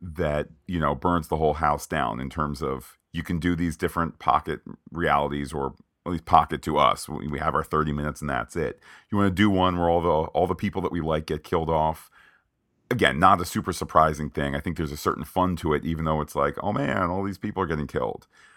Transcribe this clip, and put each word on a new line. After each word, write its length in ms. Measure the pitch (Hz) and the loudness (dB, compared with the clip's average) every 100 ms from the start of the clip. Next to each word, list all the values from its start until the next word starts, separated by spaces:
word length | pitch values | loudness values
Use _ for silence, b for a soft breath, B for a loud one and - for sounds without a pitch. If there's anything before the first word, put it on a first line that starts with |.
that, 480 | 90 78 80 73 71 - - | -12 -4 -2 -2 -4 -10 -6
you 140 | 87 | -2
know, 140 | 76 | 0
burns 340 | 69 90 87 78 | 0 0 0 0
the 80 | 80 | 0
whole 180 | 78 | 0
house 320 | 73 76 73 - | 2 0 0 -2
down 340 | 80 62 57 | -2 -2 -4
in 80 | 67 | -6
terms 340 | 80 76 69 | -4 -4 -4
of 360 | 71 65 - _ _ | -6 -6 -10 _ _
you 100 | 82 | -8
can 160 | 80 87 | -4 -2
do 160 | 87 | 0
these 220 | 85 87 78 | 0 0 -2
different 420 | 85 - 82 - | -2 -2 -4 -2
pocket 420 | - 73 - 78 - - - | 2 2 2 -6 -10 -20 -12
realities, 640 | 80 82 73 73 71 69 | -2 2 2 2 -2 -6
or 220 | 73 69 - _ _ | -6 -6 -8 _ _
at 80 | - | -6
least 120 | 85 | -6
pocket 380 | - 85 73 73 | 4 4 4 -2
to 140 | - 73 | -2 2
us. 320 | 71 - - | 2 2 -4
We, 200 | 78 76 | -10 -8
we 100 | 69 | -4
have 160 | 78 | -2
our 80 | 80 | -2
thirty 300 | 78 80 76 | 0 0 0
minutes 280 | 73 73 69 | -2 -4 -6
and 80 | 76 | -4
that's 280 | 64 58 85 | -4 -4 -6
it. 240 | 73 - B B B | -6 -8 B B B
You 60 | 104 | 2
wanna 140 | 101 | 2
do 180 | 90 104 | 4 4
one 300 | 95 92 87 | 4 2 2
where 100 | 85 | 2
all 120 | 85 | 2
the, 280 | 85 78 80 | 2 2 0
all 160 | - 90 | 0 0
the 80 | 90 | 0
people 260 | 104 95 | -4 -2
that 80 | 85 | -4
we 100 | 87 | -4
like 260 | 78 78 80 | -2 -2 -2
get 180 | 76 | -6
killed 260 | - 87 80 | -2 -2 0
off? 400 | 80 78 82 - b b b b _ _ _ _ | 0 0 -2 -12 b b b b _ _ _ _
Again, 300 | 123 71 67 | 2 2 6
not 200 | 92 92 | 6 6
a 40 | |
super 280 | 87 - 80 | 2 -4 -4
surprising 580 | 87 80 85 78 76 73 | -4 2 6 6 4 -4
thing. 260 | - 71 69 | -4 -2 -2
I 40 | |
think 160 | 90 82 | -4 -4
there's 160 | 78 | -4
a 40 | 76 | -2
certain 280 | - - | -2 -2
fun 300 | 76 - 92 87 | -4 0 0 0
to 160 | 85 | 0
it, 120 | 76 | 0
even 200 | - 80 | 0 -2
though 160 | 80 78 | 0 0
it's 140 | 78 | -2
like, 220 | - 71 - | 0 -2 -2
"Oh 120 | 98 | -4
man, 360 | 120 139 110 90 | -2 -2 0 -2
all 140 | 92 | -2
these 160 | 98 95 | -4 -6
people 240 | 107 98 | -6 -4
are 40 | 87 | -2
getting 200 | 78 71 | -2 -2
killed." 400 | - 58 50 - b b | -4 -4 -6 -14 b b